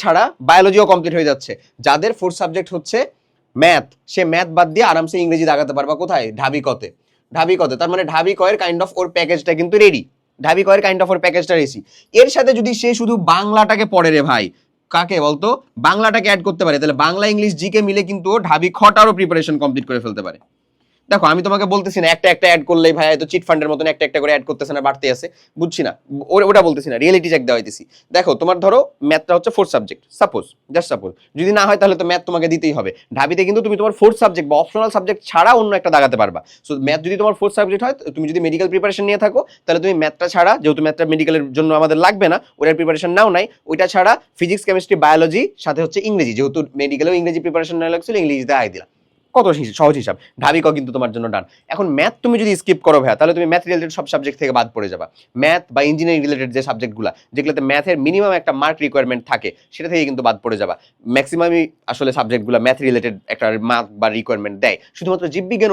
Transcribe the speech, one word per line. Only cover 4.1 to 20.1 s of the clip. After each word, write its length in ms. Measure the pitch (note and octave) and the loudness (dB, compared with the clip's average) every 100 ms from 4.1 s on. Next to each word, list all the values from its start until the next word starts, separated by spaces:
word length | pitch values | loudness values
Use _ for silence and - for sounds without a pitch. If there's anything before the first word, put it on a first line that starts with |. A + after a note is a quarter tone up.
সে 100 | - F3 | -2 0
ম্যাথ 160 | E3 F3+ | 0 -2
বাদ 200 | D#3+ F3 | 0 0
দিয়ে 120 | D#3+ A3+ | 2 2
আরামসে 240 | E3 D#3+ F#3 | 2 -2 -2
ইংরেজি 200 | E3+ E3 | 0 0
দাগাতে 280 | D#3+ C#3+ C#3+ C#3+ | 0 0 -2 -4
পারবা 160 | C#3 D3+ | -4 -4
কোথায়? 240 | F3+ E3 A2+ A2 | -2 -4 -4 -4
ঢাবি 220 | C3+ D3 C#3 | -4 -4 -4
কতে। 220 | A#2+ G#2 _ _ _ _ D#3+ | -6 -8 _ _ _ _ -2
ঢাবি 200 | E3 F3+ | 0 2
কতে, 140 | D#3 B2 | 0 -2
তার 140 | E3+ | -2
মানে 120 | F#3 | -2
ঢাবি 280 | E3 D#3+ E3+ G3 | -2 -2 -2 0
কয়ের 160 | F#3 G#3 | 0 0
kind 180 | F3+ E3+ | -2 -4
of 60 | F#3 F3+ | -4 -4
ওর 120 | F3+ F3 | -4 -2
প্যাকেজটা 380 | D#3+ E3+ C#3+ | -2 -2 -2
কিন্তু 240 | D#3+ F3 G#3 | -2 2 6
রেডি, 240 | G#3 C#3+ - _ _ - | 6 4 -4 _ _ -6
ঢাবি 180 | C#3+ F3 G3 | 0 2 4
কয়ের 160 | G3 G3+ | 4 4
kind 140 | F#3 | 0
of 60 | F#3 | 0
ওর 60 | F#3 | 0
প্যাকেজটা 300 | F3 E3+ F3 | 0 0 0
রেডি। 260 | E3+ C#3 D#3 - _ _ | 0 0 -6 -18 _ _
এর 160 | G#3 C4 | -2 0
সাথে 220 | D#4 B3+ | 0 0
যদি 220 | A#3 A3+ | 0 0
সে 200 | A3+ A#3+ | -2 -2
শুধু 220 | A3+ A#3 A#3 | -2 -2 -2
বাংলাটাকে 680 | E3 E3+ G#3 G#3+ G#3+ G#3+ G#3+ | 0 0 0 2 2 0 0
পড়ে 160 | F#3+ E3 | 2 2
রে 120 | D#3 | 2
ভাই, 220 | C#3 B2 F#2 - _ _ _ | 2 0 -2 -10 _ _ _
কাকে 300 | E3+ F3 F#3 | -4 -2 0
বলতো? 280 | D3 D3 G3+ C4 _ - | 0 0 -2 -4 _ -2
বাংলাটাকে 500 | D3 G3 A3 A3 G3+ | 0 2 2 2 2
অ্যাড 120 | G3 | 0
করতে 200 | F3 E3+ | -2 -2
পারে, 140 | F3 C#3+ | 0 0
তাহলে 180 | D3+ C#3 | 0 0
বাংলা, 220 | D3+ F#3 G#3 | 0 0 -2
ইংলিশ, 260 | G#3 G#3 D#3+ | 0 -2 -2
জিকে 200 | F#3 G#3+ G#3 | -2 0 0
মিলে 140 | G3 | -2
কিন্তু 260 | F#3 G3 F3+ | -2 -4 -2
ও 40 | A3 | 0
ঢাবি 300 | F3 D#3 F3+ - | 2 0 0 2
খটারও 340 | A#3+ A3 G#3+ F#3 | 4 6 4 4
প্রিপারেশন 400 | F#3 E3 D#3 D3+ | 0 -2 -2 -2
কমপ্লিট 260 | C#3+ C3 B2+ | -2 -4 -4
করে 120 | B2+ | -6
ফেলতে 220 | A2+ | -6